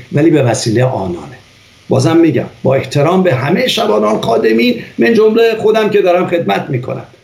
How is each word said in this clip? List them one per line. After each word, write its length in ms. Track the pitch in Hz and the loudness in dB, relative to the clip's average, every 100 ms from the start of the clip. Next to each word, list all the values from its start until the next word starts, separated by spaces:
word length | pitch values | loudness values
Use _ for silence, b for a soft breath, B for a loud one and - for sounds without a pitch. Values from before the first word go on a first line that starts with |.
| B | B
ولی 180 | 143 160 | 0 2
به 120 | 156 | 4
وسیله 420 | 120 110 120 110 | 2 0 -2 0
آنانه. 520 | 127 110 95 87 - - - _ _ _ - | 0 -2 -6 -8 -12 -20 -20 _ _ _ -4
بازم 280 | 120 147 165 | 0 2 4
می‌گم، 300 | 165 123 - - | 2 0 -4 -4
با 120 | 135 | -2
احترام 480 | 135 127 143 151 190 | 0 0 0 2 2
به 120 | 180 | 2
همه 340 | 165 139 202 254 | 0 0 -2 -2
شبانان 520 | - 214 208 214 214 | -2 -2 0 0 -2
خادمین، 540 | - 226 226 117 247 - B - | -2 0 0 2 0 -2 B -2
من 160 | 226 | 2
جمله 280 | 208 220 220 226 220 | 4 4 4 2 0
خودم 320 | 214 220 208 | 0 0 0
که 120 | 202 | 2
دارم 240 | 185 175 185 | 2 0 0
خدمت 400 | 170 156 190 135 | -2 -2 -4 -4
می‌کنم، 360 | 131 - 127 - - | -6 -6 -10 -12 -20